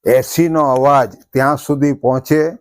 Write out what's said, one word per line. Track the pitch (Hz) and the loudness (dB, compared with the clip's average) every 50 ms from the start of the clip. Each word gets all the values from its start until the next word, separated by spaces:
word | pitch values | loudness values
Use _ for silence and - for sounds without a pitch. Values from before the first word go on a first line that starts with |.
| _ | _
એસ | 101 123 131 123 | 2 0 0 0
સીનો | - - 160 170 170 160 156 151 135 127 | -2 -2 -2 -2 0 0 0 0 0 0
અવાજ | 127 131 143 143 139 135 107 - _ _ _ | 2 2 4 4 2 0 -2 -6 _ _ _
ત્યાં | _ 131 131 139 147 | _ -2 0 0 -2
સુધી | 139 - - 147 139 143 143 135 - | -4 -4 -6 -2 -2 0 -2 -2 -2
પહોંચે | - 123 127 131 - - 151 156 151 165 190 - | -2 -2 -2 -2 -2 -2 0 0 0 -2 -6 -12